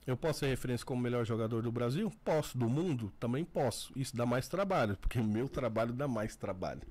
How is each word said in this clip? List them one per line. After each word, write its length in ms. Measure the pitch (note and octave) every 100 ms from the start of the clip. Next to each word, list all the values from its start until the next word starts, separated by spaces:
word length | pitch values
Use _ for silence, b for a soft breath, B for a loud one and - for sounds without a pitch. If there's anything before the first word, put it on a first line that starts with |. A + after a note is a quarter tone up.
| -
Eu 100 | B2+
posso 240 | E3 C#3+
ser 80 | C#3
referência 380 | B2+ B2+ A#2+ -
como 160 | B2+
melhor 240 | B2 A#2+ A2+
jogador 360 | A2+ A2 A#2
do 100 | A#2
Brasil? 380 | A#2+ A#2+ C#3+ A3 -
Posso. 340 | - D#3+ - B2+
Do 120 | A#2
mundo? 420 | C3+ F#3 B2+ G#2 -
Também 240 | A#2 C3
posso. 480 | F3 - C3 - - C3
Isso 200 | C3+ A#2+
dá 100 | A#2+
mais 220 | B2 -
trabalho, 480 | F3 G3 F3+ A2+ G2
porque 220 | - A#2+
meu 280 | A2 G#2+ C#3
trabalho 420 | E3+ B2 A2 A#2+
dá 140 | B2 C#3+
mais 280 | A2+ A2 -
trabalho. 460 | G2 F#2+ D#2+ C#2 -